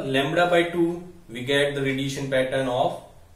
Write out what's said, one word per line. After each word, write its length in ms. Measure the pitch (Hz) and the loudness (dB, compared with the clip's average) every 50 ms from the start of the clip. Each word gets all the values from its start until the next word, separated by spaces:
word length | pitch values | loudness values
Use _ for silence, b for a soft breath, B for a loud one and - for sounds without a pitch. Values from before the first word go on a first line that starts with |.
| 131 | 0
lambda 440 | 135 135 139 151 156 160 175 175 175 | 0 0 0 2 2 2 2 4 4
by 200 | 175 170 170 170 | 4 4 2 2
two, 340 | 180 175 165 170 175 - - - - - - | 2 0 0 0 0 -4 -8 -14 -18 -20 -18
we 160 | - 113 123 123 | -14 -12 -6 -2
get 320 | 143 139 143 143 143 143 | 0 2 2 2 2 0
the 60 | 139 | -2
radiation 480 | 135 135 131 135 139 135 139 143 135 131 | -2 -2 -2 -2 -4 -4 -4 -6 -4 -2
pattern 400 | 131 131 127 - 135 135 131 127 | 0 0 0 0 0 -2 -2 0
of 340 | 123 135 156 170 - - - - - - - - - | 0 0 0 0 -2 -6 -14 -18 -20 -20 -20 -20 -20